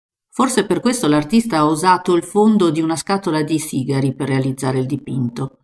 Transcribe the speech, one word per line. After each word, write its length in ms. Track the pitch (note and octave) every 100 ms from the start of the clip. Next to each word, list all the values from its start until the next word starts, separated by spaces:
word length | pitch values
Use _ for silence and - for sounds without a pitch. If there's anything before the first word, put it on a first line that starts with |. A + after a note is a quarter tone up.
| _ _ _ -
Forse 300 | B3+ A#3+ G3
per 140 | F3
questo 260 | A#3+ B3 D3
l'artista 500 | D3+ D3 A3+ A3+ D#3+
ha 80 | D3+
usato 500 | D#3 F#3 F3+ F3+ F3
il 80 |
fondo 480 | E3+ G3+ G#3+ G#3+ E3+
di 100 | D#3
una 140 | D#3+ D#3+
scatola 480 | - G3 F#3+ D#3
di 160 | D3+ D#3
sigari 560 | - C#3+ C3 C3+ C3+ -
per 140 | C3+
realizzare 500 | C3+ C3+ C3 C3+ C3
il 80 | C3
dipinto, 720 | C#3+ - C3 A#2+ - C3+ -